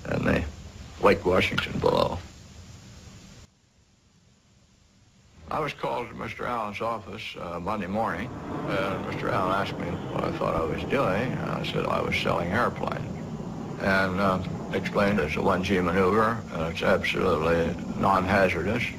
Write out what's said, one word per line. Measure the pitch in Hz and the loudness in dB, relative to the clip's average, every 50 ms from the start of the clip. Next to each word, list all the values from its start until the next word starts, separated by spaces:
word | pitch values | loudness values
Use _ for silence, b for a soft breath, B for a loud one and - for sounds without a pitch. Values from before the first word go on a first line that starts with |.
| - | -4
and | - - - - | -2 -2 0 2
the | - 78 76 - - - - - - - - - - - - | 2 2 2 0 -2 -8 -12 -16 -16 -16 -16 -16 -16 -8 4
Lake | 92 101 95 - - | 4 6 6 6 4
Washington | 90 92 95 - - - - - - - 82 | 4 4 4 2 2 0 -2 -2 -2 -2 0
below. | 80 - - 50 - - - 90 - - - - - - - - - - - - - - - - - - - - - - - - - _ _ _ _ _ _ _ _ _ _ _ _ _ _ _ _ _ _ _ _ _ _ _ _ _ _ _ _ _ _ _ _ _ _ - _ - - - - - | 2 2 4 4 2 2 0 -6 -10 -12 -20 -20 -20 -20 -20 -20 -20 -20 -20 -20 -20 -20 -20 -20 -20 -20 -20 -20 -20 -20 -20 -20 -20 _ _ _ _ _ _ _ _ _ _ _ _ _ _ _ _ _ _ _ _ _ _ _ _ _ _ _ _ _ _ _ _ _ _ -20 _ -20 -20 -20 -10 -6
I | - 143 | -4 -4
was | 156 139 | -4 -4
called | - - - 143 135 123 120 110 | -6 -4 -4 -4 -2 -4 -4 -6
to | 113 | -8
Mister | 123 113 113 117 - 101 | -8 -8 -8 -8 -6 -4
Allen's | 113 123 117 107 104 104 98 | -4 -2 -2 -4 -4 -4 -4
office, | 110 113 117 107 95 92 98 110 - - - - | -2 -2 -2 -4 -6 -10 -12 -10 -10 -10 -10 -8
uh, | - 87 87 85 | -8 -6 -6 -4
Monday | 85 95 110 107 90 | -2 -2 -2 -2 -2
morning, | 87 98 110 113 101 85 85 113 131 - - - - - - - - | -2 -2 0 0 0 -2 -2 -4 -6 -8 -10 -8 -8 -6 -6 -4 -2
and | 101 98 98 98 95 95 95 | 0 0 0 0 -2 -4 -4
Mister | 104 104 95 95 - | -6 -6 -4 -2 -2
Allen | - 104 95 92 | 0 0 2 2
asked | 95 98 98 98 - - | 2 0 0 -2 -4 -6
me | - - 87 - - - | -4 -6 -6 -6 -6 -6
what | - - - | -4 -2 -2
I | 85 | -2
thought | 85 - - - 85 | -2 0 0 0 0
I | - 80 | 0 0
was | - - - - - | 0 -2 -2 -2 0
doing, | - 143 131 101 92 104 123 - | 0 2 2 2 2 0 0 -2
and | - - - - | -2 -4 -4 -4
I | - - | -4 -4
said | - - - 50 - | -4 -2 -2 -2 0
I | 50 50 50 | 0 0 0
was | 50 - - | 0 0 0
selling | - - - 50 87 85 87 | 0 0 2 0 0 0 0
airplanes, | 95 120 117 98 - - - - - - - - - - - - - - - - - - - - - - | 2 2 2 0 0 -2 -4 -4 -2 -4 -6 -6 -6 -8 -8 -8 -8 -8 -8 -10 -8 -8 -8 -8 -6 -2
and, | - 98 95 95 98 95 92 95 | 0 2 4 4 2 2 2 2
uh, | 101 98 92 92 87 85 80 - - - | 2 2 2 2 0 -4 -6 -6 -6 -4
explained | - 95 90 - - 110 101 101 104 104 | -4 -4 -4 0 2 2 4 4 4 2
it's | 73 76 - | 2 0 0
a | - | 0
one | - 101 92 90 | 2 2 2 2
G | 92 95 101 92 | 2 2 2 2
maneuver, | 90 87 87 98 95 90 101 110 110 110 117 110 98 - | 4 2 4 4 4 6 6 6 4 4 2 -2 -6 -6
and | - 82 80 82 | -4 -4 -4 -2
it's | 82 - | -2 0
absolutely | - 98 95 87 87 - - 87 92 92 85 76 80 82 85 85 82 - - - - - - - | 4 4 4 4 2 0 0 2 2 4 4 4 4 4 4 4 4 2 0 -4 -6 -6 -2 2
non-hazardous | 107 98 95 95 92 90 101 101 95 92 92 85 82 98 113 127 - - - | 4 4 4 4 4 4 6 6 6 6 4 0 0 0 0 0 -2 -4 -6